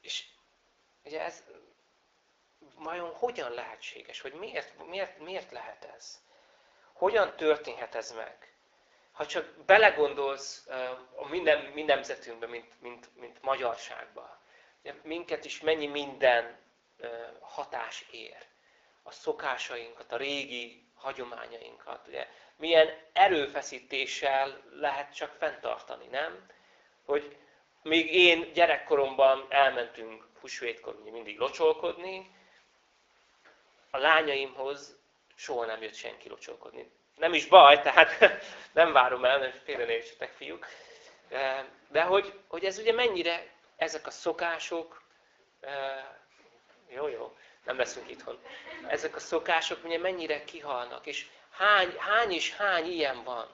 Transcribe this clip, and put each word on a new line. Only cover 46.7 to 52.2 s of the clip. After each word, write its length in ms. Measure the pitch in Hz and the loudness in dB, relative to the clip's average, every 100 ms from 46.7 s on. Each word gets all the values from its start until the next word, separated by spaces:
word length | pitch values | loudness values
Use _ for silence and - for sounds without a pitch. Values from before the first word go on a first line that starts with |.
| _ _ | _ _
jó, 200 | 127 147 | -8 -6
jó, 280 | 117 117 - - _ | -6 -12 -16 -20 _
nem 120 | - 127 | -10 -4
leszünk 340 | 123 - - | -4 -4 -14
itthon. 280 | 120 - 117 - - - - - | -16 -14 -16 -16 -20 -18 -16 -6
Ezek 280 | 151 156 - | -6 -4 -10
a 40 | |
szokások 640 | - 165 160 165 160 165 | -4 -4 0 -2 -2 -8
ugye 140 | 165 165 | -6 -4
mennyire 460 | 175 185 160 151 | -4 -6 -4 -6
kihalnak, 600 | - 170 147 127 123 123 151 | -6 -16 -8 -8 -8 -12 -12
és 200 | 135 - - _ | -12 -12 -20 _
hány, 440 | - 196 202 185 180 | -2 4 4 4 -2
hány 320 | 190 214 | 0 2